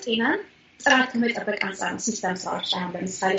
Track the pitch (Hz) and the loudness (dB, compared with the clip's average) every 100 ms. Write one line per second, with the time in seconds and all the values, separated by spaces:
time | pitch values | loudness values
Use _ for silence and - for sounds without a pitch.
0 | 247 226 247 403 - - _ - 277 254 | -2 0 2 0 -4 -20 _ 0 4 4
1 | 254 233 233 214 208 208 190 190 185 190 | 4 2 0 0 -2 -2 -4 -4 -4 -2
2 | 220 - 185 185 175 170 - 185 180 175 | -4 -2 -2 -2 -4 -4 -2 -2 -2 -4
3 | 185 - 190 | -6 0 2